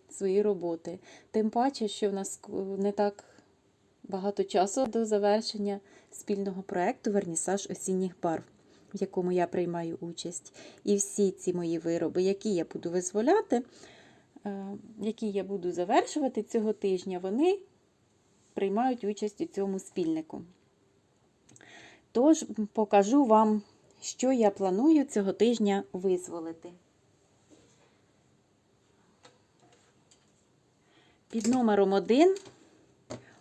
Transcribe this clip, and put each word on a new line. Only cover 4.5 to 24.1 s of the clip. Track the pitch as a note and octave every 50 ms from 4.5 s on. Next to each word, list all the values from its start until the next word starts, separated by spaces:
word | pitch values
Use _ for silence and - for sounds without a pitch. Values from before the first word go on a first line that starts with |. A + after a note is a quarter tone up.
| - F#3+ F#3 G3+ - C4+ C4
до | A3+ G#3+ A#3 A3+
завершення | G#3+ G#3+ G3+ G3+ G3+ G#3 A3 G#3+ - - G#3 G3+ G3+ G3+ G3+ - - - - _ _
спільного | - - - - G3+ G3 G3 G3 F#3 F#3+
проєкту | F#3 - - F3+ F3 G#3 C4+ - - A#3
«Вернісаж | G3+ G3+ F#3+ F3 E3 - - - F#3+ G3+ - -
осінніх | F#3 - - - F#3+ F#3 F#3+ F#3 F3 - -
барв», | E3+ D#3+ - - - _ _ _ _ - _ _ _ -
в | G3
якому | F#3+ F#3 - F#3+ F3+ F3+
я | F3+ F3+ E3+
приймаю | F3 - F3+ F3 E3+ E3+ E3+ E3+ E3 E3+ -
участь. | E3+ E3+ E3+ - - E3+ F3 - - - _ - - - - - -
І | G3+ G3+
всі | G3+ - - - - G3+ F#3+
ці | F#3 - - F#3 F3
мої | F3 E3+ E3 E3+
вироби, | E3 E3 E3 E3 E3+ E3+ D3+ - F3+ F#3
які | F#3+ G3 G3 - A3 G3
я | E3+ D#3+ - -
буду | D#3+ - F3
визволяти, | E3+ F#3 F3+ - - G#3 A3 C#4+ F#4+ A4 A4+ - C4+ A#3+ B3+ - - - - - - - - - - _ _ _ _ - -
е, | G3+ G3 G3 G3 G3 G3+ G#3 - - A3 A3
які | G3 A3 G#3+ - A3+ G#3+
я | G3 G3+ F#3+
буду | F#3+ G3+ G3 F3 F3+
завершувати | E3+ F3+ F3+ F3+ B3 E4+ A#4+ - - D4+ C#4+ B3+ - A3 G#3
цього | - - A#3 G#3+ A3 G#3
тижня, | - - G3 F#3+ F3+ - G3 F#3 F3
вони | F#3 F#3+ G3+ B3 D#4 F4+ G4 G4 - - _ _ _ _ _ _ _ _ _ _ _ _ _ _ _ _ -
приймають | - G3 G3 G3 A3 B3 C4 B3+ A#3+ -
участь | G3+ G#3 - G#3+ G#3 - -
у | E3
цьому | E3 - G3 G3 G3 F#3+ G3
спільнику. | - - - F#3+ F3 D#3+ D#3+ D#3+ D#3 - - - E3+ F3 - _ _ _ _ _ _ _ _ _ _ _ _ _ _ _ _ _ _ _ - - - - - - - - - _ _ _
Тож | - A3+ B3+ D4+ D#4+ D#4 - - G#3 - G#3+ G3+ -
покажу | A3 G#3+ - - G3+ G3 G3+ B3+ C#4+ C#4
вам, | A3+ A3 A3 A3 G#3+ G#3+ G#3 - _ _ _ _ _ _ -
що | - -